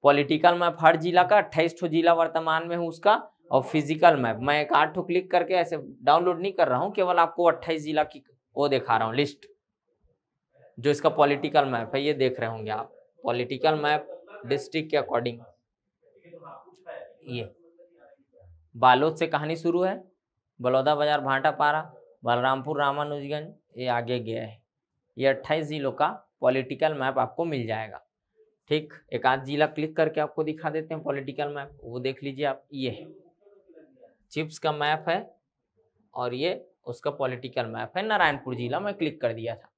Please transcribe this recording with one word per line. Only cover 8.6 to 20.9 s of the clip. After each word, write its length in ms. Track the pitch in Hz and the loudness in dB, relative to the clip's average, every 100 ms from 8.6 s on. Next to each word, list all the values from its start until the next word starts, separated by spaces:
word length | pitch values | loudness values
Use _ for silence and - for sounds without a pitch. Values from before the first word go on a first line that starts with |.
| 143 | 2
दिखा 280 | 135 - 113 | 2 2 0
रहा 120 | 113 | 2
हूँ 80 | 120 | 0
लिस्ट, 300 | 143 - - _ _ _ _ _ _ _ _ _ _ _ - - | -2 -4 -20 _ _ _ _ _ _ _ _ _ _ _ -20 -4
जो 120 | 131 | -2
इसका 180 | 143 160 | 2 2
पॉलिटिकल 540 | 147 143 143 147 151 139 | 4 4 4 2 2 2
मैप 280 | 120 110 | -2 -4
है, 80 | 135 | -2
ये 100 | 143 | -2
देख 260 | 143 131 127 | 0 0 0
रहे 100 | 117 | -6
होंगे 200 | 110 107 | -6 -8
आप, 220 | 107 113 - _ _ | -8 -8 -18 _ _
पॉलिटिकल 500 | - 120 120 135 156 156 | -4 -2 -2 0 2 2
मैप 320 | 147 151 - - - - 123 | 0 0 -4 -16 -18 -18 -4
डिस्ट्रिक्ट 440 | 143 - 160 156 | -4 -2 -6 -2
के 60 | 151 | -2
अकॉर्डिंग। 440 | 131 120 123 117 - _ _ _ _ _ _ _ - 339 - - - _ - - - _ - | 0 -2 -4 -8 -18 _ _ _ _ _ _ _ -20 -20 -20 -20 -20 _ -18 -16 -18 _ -10
ये 220 | 123 107 _ _ _ - _ - _ _ _ - - _ | -10 -10 _ _ _ -20 _ -20 _ _ _ -20 -20 _
बालोद 420 | 123 127 123 156 160 | 4 6 6 4 0
से 100 | 165 | -2
कहानी 300 | 151 151 165 | -2 -4 -2
शुरू 260 | 165 170 | 0 0
है, 200 | 185 202 - _ _ _ _ _ | 0 -4 -12 _ _ _ _ _
बलौदा 340 | 123 131 135 | 0 2 2